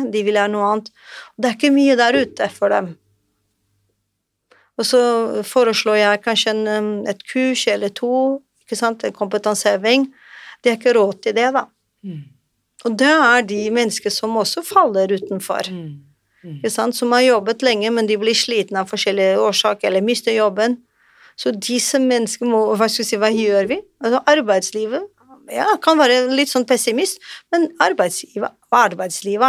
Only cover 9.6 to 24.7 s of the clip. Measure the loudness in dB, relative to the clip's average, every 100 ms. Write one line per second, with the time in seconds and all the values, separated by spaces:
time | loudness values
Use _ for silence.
9.6 | -2 0 2 2 0 -6 -20 -20 -20 -6
10.6 | -2 0 2 4 2 0 -4 0 0 0
11.6 | -4 _ _ _ -14 -14 -14 _ _ _
12.6 | _ _ -6 0 2 4 6 4 2 -2
13.6 | -2 0 0 -2 -4 -4 -2 -2 -2 -4
14.6 | -2 2 2 2 0 -2 -4 -8 -6 -6
15.6 | -6 -8 -12 -14 -20 _ _ _ -16 -8
16.6 | -6 -4 -4 -2 0 2 4 2 0 -2
17.6 | 0 0 0 -2 0 0 0 -2 -2 -4
18.6 | -2 -4 -4 -4 -2 0 2 2 0 0
19.6 | 0 0 0 0 0 -2 -2 0 0 0
20.6 | -2 -2 _ _ _ _ -20 -8 -6 -4
21.6 | -4 -4 0 0 2 0 -2 -4 0 2
22.6 | 2 2 0 -2 -4 -2 0 0 2 2
23.6 | 0 -4 -8 _ -2 0 2 2 2 0
24.6 | -2